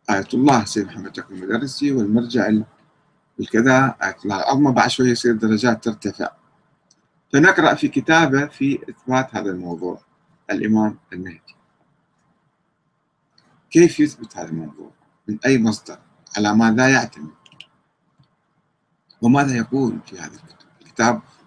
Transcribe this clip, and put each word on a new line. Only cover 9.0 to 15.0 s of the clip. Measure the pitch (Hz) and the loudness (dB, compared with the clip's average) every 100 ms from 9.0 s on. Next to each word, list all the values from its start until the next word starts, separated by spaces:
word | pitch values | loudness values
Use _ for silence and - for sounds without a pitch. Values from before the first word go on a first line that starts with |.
| - 127 131 110 | -4 -2 -2 -6
هذا | 98 | -6
الموضوع، | 90 90 85 90 85 _ _ _ _ - | -8 -8 -8 -8 -10 _ _ _ _ -8
الإمام | 101 110 110 107 - _ | -4 0 2 0 -4 _
المهدي. | 90 92 82 _ _ _ _ _ _ _ _ _ _ _ _ _ _ _ _ _ _ _ _ _ _ _ | -14 -14 -16 _ _ _ _ _ _ _ _ _ _ _ _ _ _ _ _ _ _ _ _ _ _ _
كيف | 165 170 - | 4 4 4
يثبت | 151 - 113 - | -2 -2 -18 -14
هذا | 82 | -10
الموضوع؟ | 80 78 71 - _ | -10 -12 -16 -20 _